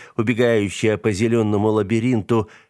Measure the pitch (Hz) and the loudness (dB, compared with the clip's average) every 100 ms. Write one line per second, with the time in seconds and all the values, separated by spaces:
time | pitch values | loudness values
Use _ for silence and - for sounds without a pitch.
0 | - - 110 110 120 113 101 - 110 107 | -14 -4 -2 0 2 2 -2 -2 -2 0
1 | 113 95 113 117 107 104 107 107 98 113 | -2 -2 0 0 0 0 0 0 0 -2
2 | 120 117 87 117 104 - | 0 -2 0 -2 -2 -10